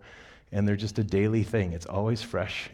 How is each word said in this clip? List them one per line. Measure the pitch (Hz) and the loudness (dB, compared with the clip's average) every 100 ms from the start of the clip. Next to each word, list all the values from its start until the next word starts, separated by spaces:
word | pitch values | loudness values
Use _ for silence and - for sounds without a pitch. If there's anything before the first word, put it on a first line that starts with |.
| - - - - _ | -16 -20 -20 -20 _
And | 101 104 | 0 2
they're | 101 | 2
just | 107 - | 0 -2
a | |
daily | 104 98 107 113 | 0 2 4 2
thing. | 104 113 92 | 2 0 0
It's | 82 - | -2 -4
always | 98 107 117 | -2 0 0
fresh, | - 90 90 - - | -2 -4 -4 -6 -10